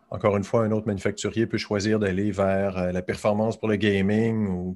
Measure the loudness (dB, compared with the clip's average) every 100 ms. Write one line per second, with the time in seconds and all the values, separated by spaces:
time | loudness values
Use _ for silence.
0 | -12 0 2 2 0 0 2 0 -2 -2
1 | -2 -2 -4 0 0 -2 -2 -2 2 2
2 | 2 0 0 0 2 2 0 -2 -2 -2
3 | -4 -2 0 2 0 -2 0 2 2 2
4 | 2 2 2 0 -2 -2 -4